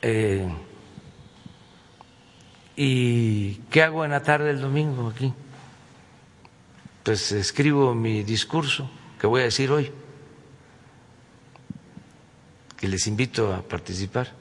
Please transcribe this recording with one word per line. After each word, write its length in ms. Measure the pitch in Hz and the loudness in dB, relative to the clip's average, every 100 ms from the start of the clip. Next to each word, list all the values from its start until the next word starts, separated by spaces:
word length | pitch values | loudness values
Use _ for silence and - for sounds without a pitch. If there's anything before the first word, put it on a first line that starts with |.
eh, 460 | 117 110 107 98 92 80 - - - - - - - - - - - - - - - - - - - - - | 2 2 2 0 -2 -6 -12 -20 -20 -20 -20 -20 -20 -20 -20 -20 -20 -20 -20 -20 -20 -20 -20 -20 -20 -20 -20
¿y 800 | - 139 127 123 120 113 107 98 98 - | -2 2 4 4 4 4 2 0 -6 2
qué 120 | 156 | 4
hago 220 | 160 160 | 4 2
en 60 | 156 | 0
la 120 | 143 | 0
tarde 240 | - 147 151 | 2 2 2
del 140 | 143 | -2
domingo 480 | 135 139 151 131 117 | 0 0 0 -2 -4
aquí? 240 | 113 135 131 - - - - - - - - - - - - - - - - | -2 -4 -4 -14 -20 -20 -20 -20 -20 -20 -20 -20 -20 -20 -20 -20 -20 -20 -8
Pues 300 | - 107 - | -2 -2 0
escribo 640 | 104 98 - 147 143 135 | -2 -2 2 4 6 4
mi 280 | 117 113 107 | 2 0 -2
discurso 680 | 101 110 - 160 143 - 131 - - - | -2 -2 -2 -2 -2 -4 -6 -12 -20 -2
que 60 | 104 | 2
voy 160 | 123 | 4
a 20 | |
decir 260 | 123 113 135 | 2 0 2
hoy, 220 | 147 135 - - - - - - - - - - - - - - - - - - - - - - - - - - - - - | 2 0 -6 -20 -20 -20 -20 -20 -20 -20 -20 -20 -20 -20 -20 -20 -20 -20 -20 -18 -18 -18 -20 -20 -20 -20 -20 -20 -20 -20 -8
que 120 | 98 | -4
les 180 | 95 107 | -2 -2
invito 480 | 107 127 - 107 | 0 -2 0 -2
a 80 | 92 | -2
participar. 680 | 90 90 - 92 98 127 127 - | -6 -8 -8 -8 -4 -4 -6 -10